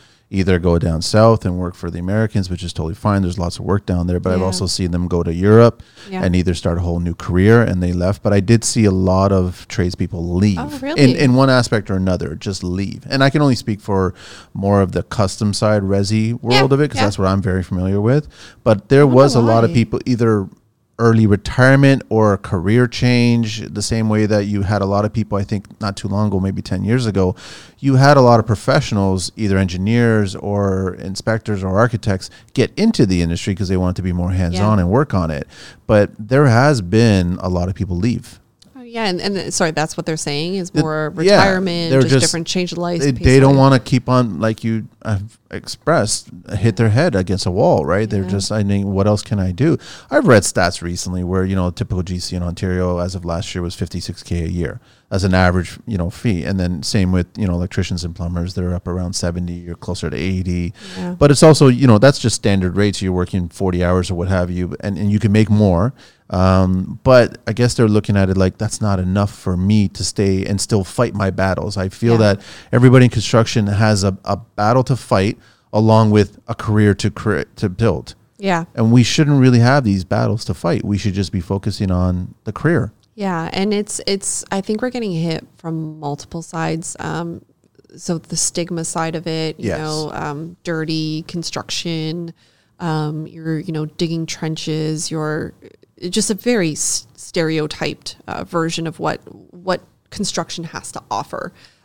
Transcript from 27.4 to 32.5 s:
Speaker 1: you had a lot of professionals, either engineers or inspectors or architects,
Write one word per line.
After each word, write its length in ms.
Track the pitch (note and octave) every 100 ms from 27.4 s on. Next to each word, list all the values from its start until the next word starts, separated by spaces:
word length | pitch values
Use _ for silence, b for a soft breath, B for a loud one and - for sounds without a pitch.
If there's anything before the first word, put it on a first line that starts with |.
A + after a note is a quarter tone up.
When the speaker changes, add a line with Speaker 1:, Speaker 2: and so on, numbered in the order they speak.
| B B B B
Speaker 1:
you 160 | C3+ C3
had 200 | C#3 C#3+
a 60 |
lot 180 | B2 A#2
of 80 | G#2+
professionals, 800 | G#2+ - D3 B2+ G#2 G2 F#2 - -
either 220 | G#2+ F#2+
engineers 800 | F#2+ F2+ G2 A#2+ A#2 A2 G2 -
or 560 | - G2+ G2 F#2+ F#2
inspectors 720 | - F#2+ F#2+ - A2 - G2+ F#2
or 120 | F#2+
architects, 520 | A#2+ A2+ - F#2+ - B B